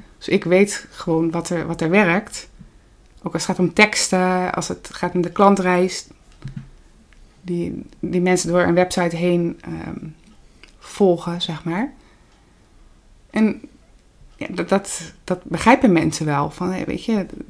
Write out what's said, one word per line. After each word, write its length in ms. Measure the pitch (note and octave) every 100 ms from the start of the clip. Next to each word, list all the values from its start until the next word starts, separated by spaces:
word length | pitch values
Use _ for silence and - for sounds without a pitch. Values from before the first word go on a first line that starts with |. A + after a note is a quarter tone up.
| - -
Dus 100 | -
ik 160 | G3
weet 420 | E3 F3+ G3+ - -
gewoon 400 | - - D#3+ E3
wat 180 | E3+ E3
er, 160 | F3 D#3+
wat 140 | E3
er 100 | D#3+
werkt. 580 | F#3+ F#3 F3+ G#3 - - - - - _ _ _ -
Ook 100 | -
als 140 | F3+ -
het 100 | F#3+
gaat 100 | F3+
om 60 |
teksten, 800 | - - - - F#3 F#3 F#3 F3+
als 140 | - E3+
het 200 | - -
gaat 220 | - F3+
om 60 | F3+
de 120 | E3+
klantreis, 720 | E3 G3+ G3 F3+ F3+ F#3 - - - _ - - - - - _ _ _ - - _
die, 420 | F3+ F3 E3+ - - -
die 200 | - F3+
mensen 280 | F3+ F3+ E3+
door 120 | F3+
een 120 | F3
website 420 | E3+ F3+ - F3 E3
heen, 420 | F3+ F3 E3+ -
ehm, 360 | F3 D#3+ - - D#3 D#3 - - - _ - -
volgen, 640 | - - G3 F3 F3 E3+
zeg 220 | - D#3+
maar. 280 | E3 E3+ C4+ - _ _ _ _ _ _ _ _ - _ _ _ _
En 300 | G#3+ A3 - - - _ _ _ _ - -
ja, 100 | -
dat, 180 | F3 F3
dat, 440 | G3 G3 - E3+ -
dat 200 | - F3+
begrijpen 480 | - D#3+ - D#4 A#3+
mensen 340 | E3+ - - D3+
wel. 240 | C#3+ D3+
Van, 220 | - F3+
hé, 120 | F#3
weet 200 | - -
je, 220 | - A3 F#3+ -